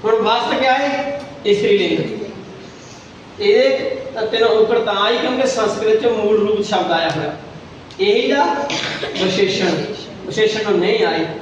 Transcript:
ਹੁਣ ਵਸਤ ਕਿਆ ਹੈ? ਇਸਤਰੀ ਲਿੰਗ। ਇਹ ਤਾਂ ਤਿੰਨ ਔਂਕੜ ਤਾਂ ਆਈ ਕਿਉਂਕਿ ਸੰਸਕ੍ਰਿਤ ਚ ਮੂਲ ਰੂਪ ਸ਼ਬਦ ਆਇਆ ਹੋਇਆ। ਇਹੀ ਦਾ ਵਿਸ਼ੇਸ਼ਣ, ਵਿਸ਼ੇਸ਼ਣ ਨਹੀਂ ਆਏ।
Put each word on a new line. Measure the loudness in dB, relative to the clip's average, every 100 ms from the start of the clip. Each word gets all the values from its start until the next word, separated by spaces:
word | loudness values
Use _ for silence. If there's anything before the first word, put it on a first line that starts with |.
ਹੁਣ | 0 0
ਵਸਤ | 0 0 -2 0
ਕਿਆ | 2
ਹੈ? | 2 0 -2 -4 -6 -10 -8 0
ਇਸਤਰੀ | 2 4 2
ਲਿੰਗ। | 2 0 -2 -6 -10 -12 -16 -16 -18 -20 -20 -20 -20 -20 -20 -4
ਇਹ | 2 4 4 2 -2 -6 -8
ਤਾਂ | -6 -4
ਤਿੰਨ | 2
ਔਂਕੜ | 4 4 4 4
ਤਾਂ | 2 0
ਆਈ | 2 2
ਕਿਉਂਕਿ | 0 0 0
ਸੰਸਕ੍ਰਿਤ | 0 -2 0 2 4
ਚ | 4
ਮੂਲ | 2 2 2 2
ਰੂਪ | 0
ਸ਼ਬਦ | 0 0 0
ਆਇਆ | 0 0
ਹੋਇਆ। | -2 -6 -8 -14 -18 -18 -18 -18 -2
ਇਹੀ | 2 4 2
ਦਾ | 2 2 0 -4 -4 -6 -6 -6 -2
ਵਿਸ਼ੇਸ਼ਣ, | 0 2 2 2 0 0 -4 -8 -12 -14 -8
ਵਿਸ਼ੇਸ਼ਣ | 0 2 2 0
ਨਹੀਂ | 0 2 2 2
ਆਏ। | 0 -4 -6